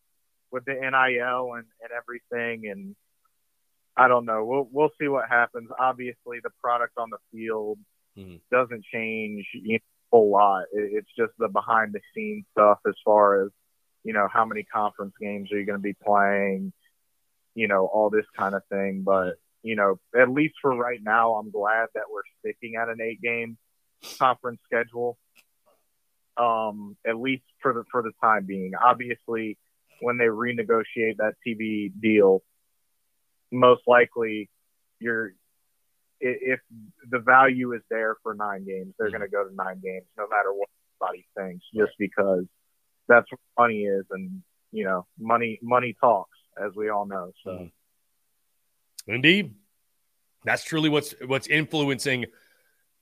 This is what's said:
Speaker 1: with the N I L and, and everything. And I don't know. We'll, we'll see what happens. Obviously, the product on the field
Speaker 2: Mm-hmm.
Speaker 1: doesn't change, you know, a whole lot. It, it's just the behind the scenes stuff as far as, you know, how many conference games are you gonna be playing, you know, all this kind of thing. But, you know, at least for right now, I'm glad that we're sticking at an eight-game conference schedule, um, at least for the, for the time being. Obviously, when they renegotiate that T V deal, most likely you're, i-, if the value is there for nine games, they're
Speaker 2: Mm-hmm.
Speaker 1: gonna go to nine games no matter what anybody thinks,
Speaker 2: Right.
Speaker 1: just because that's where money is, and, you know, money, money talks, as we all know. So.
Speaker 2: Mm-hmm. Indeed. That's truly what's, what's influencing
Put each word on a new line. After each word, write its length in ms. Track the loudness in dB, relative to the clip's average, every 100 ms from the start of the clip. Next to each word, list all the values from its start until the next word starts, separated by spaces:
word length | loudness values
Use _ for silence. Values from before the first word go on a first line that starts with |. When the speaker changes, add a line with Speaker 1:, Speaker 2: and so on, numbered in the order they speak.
| _ _ _ _ -12
Speaker 1:
with 140 | -10 -6
the 140 | -6
N 140 | 0
I 240 | 2 2 2
L 360 | -2 -2 -4
and, 120 | -10 -16 -20
and 100 | -14
everything. 800 | -12 -12 -16 -8 -6 -4 -6 -10
And 260 | -12 -14 -18 _ _ _ _ _ _ _ _ _ 4
I 100 | 4
don't 180 | 4 0
know. 200 | -2 -2
We'll, 220 | -2 -2
we'll 200 | 0 0 0
see 60 | -2
what 200 | -2 0
happens. 420 | 2 2 -4 -10 -2
Obviously, 580 | -2 -2 -8 -12 -14 -12
the 80 | -12 _
product 320 | -2 0 -2 -6
on 100 | -10
the 80 | -10 _
field 480 | -12 -6 -6 -6 -10 _ _ _ -20
Speaker 2:
Mm-hmm. 180 | -20 -14 -2
Speaker 1:
doesn't 340 | 0 0 -6 -10
change, 540 | -8 -6 -6 -8 -10 -12
you 200 | -10 -4
know, 40 | -4
a 380 | _ _ 4 6
whole 140 | 8
lot. 340 | 6 6 4 -2
It, 180 | -6 -4
it's 160 | -4 -6 -4
just 140 | -4 -2
the 80 | -2
behind 460 | -2 2 2 0
the 80 | -4 _
scenes 320 | -10 -8 -10 -4
stuff 280 | 4 6 6 2
as 80 | -2
far 420 | 4 8 8 6 2
as, 60 | _ _ _ _ _
you 100 | -4
know, 140 | 0 0
how 140 | 2 0
many 180 | -2
conference 500 | -4 -2 -2 -4 -12 -10
games 320 | -8 -8 -6
are 80 | -6
you 60 | -4
gonna 140 | -6
be 140 | -6
playing, 800 | -4 2 4 4 2 0 -2 -6 -12 _ _ _ _ _ _ _ -4
you 120 | 0
know, 180 | 2 2
all 220 | 2 2
this 160 | 2 -2 -4
kind 180 | -4 -4
of 60 | -6
thing. 320 | -4 -4 -4
But, 320 | 0 0 0 -6 _ _
you 120 | -6 0
know, 240 | 0 0 _ 2
at 100 | 4
least 260 | 2 -2 -2
for 140 | -2 0
right 260 | -2 -4
now, 340 | 0 2 4 0
I'm 140 | -4
glad 380 | -2 0 0 0 -6
that 80 | -8
we're 100 | -10 -12 _
sticking 360 | -12 -10 -10 -6
at 140 | -6
an 120 | -6
eight-game 560 | -8 -6 -6 -4 -6 -12 _ _ _ _ -12 0
conference 420 | 0 0 -6 -10 -4
schedule, 520 | -4 -4 -4 -6 -6 _ _ _ _ _ _ _ _ _ _ _ -2
um, 580 | 0 2 -2 -6 -14 -10 -6
at 140 | -4
least 240 | -4 -6 _ _
for 120 | -4
the, 100 | -4 -4
for 100 | -4
the 100 | -4 0
time 240 | 0 2 -2
being. 260 | -8 -6 2
Obviously, 760 | 2 2 -4 -10 -6 -6 -6 -10 _ _ _ -6
when 160 | -4 2
they 80 | 0
renegotiate 920 | 0 -4 -4 0 0 0 -2 -2 0
that 160 | -4 -4
T 100 | -8
V 380 | -6 -4 -4 -6 -2
deal, 400 | 2 6 6 4 _ _ _ _ _ _ _ _ _ _ -8
most 300 | 4 6 6 6
likely 640 | 6 6 0 -4 -4 -10 _ _ _ _ -10
you're, 320 | -4 -4 -6 -12 _ _ _ _ _ _ _ -8
i-, 160 | -6 -4
if 220 | -4 -6 _ -20 -20 _ -8
the 100 | -4
value 540 | 4 6 6 2 -4
is 80 | -6 -6
there 260 | -4 -2 -4
for 100 | -8
nine 320 | -6 -6 -6 -8
games, 280 | -10 -10 -6
they're 120 | -6
Speaker 2:
Mm-hmm. 80 | -4
Speaker 1:
gonna 100 | -4
go 180 | -4 -4
to 40 |
nine 280 | -6 -8 -8
games 220 | -10 -10 -12 -10
no 120 | -2
matter 240 | 0 0
what 160 | -2 -6 _ _ -8
anybody 260 | -6 -8 _ -10
thinks, 300 | -10 -10 -6 0
Speaker 2:
Right. 100 | 0
Speaker 1:
just 120 | 0
because 460 | -4 0 2 2 0 _ _ _ _ _ 6
that's 180 | 6 4
where 360 | -12 _ 2 2
money 140 | 2
is, 240 | -2 -2 -4
and, 320 | -8 -10 -12 -16 _ _
you 140 | -6 -2
know, 220 | -2 -6 -14
money, 400 | -14 -10 -10 -8
money 360 | -2 -2 -2 0
talks, 380 | 2 2 -2 _ _ -10
as 100 | -10
we 140 | -6 -4
all 180 | -4 -6
know. 280 | -8 -10 -14
So. 60 | -12
Speaker 2:
Mm-hmm. 1600 | -12 -14 _ _ _ _ _ _ _ _ _ _ _ _ -18 -8
Indeed. 440 | 2 4 4 0 -12 _ _ _ _ _ _ _ _ -4
That's 180 | -2
truly 240 | -2 -2 2
what's, 280 | 0 -2 -10 -4
what's 220 | -4 0
influencing 800 | 0 0 -2 -2 -2 -2 -2 -4 _ _ _ _ _ _ _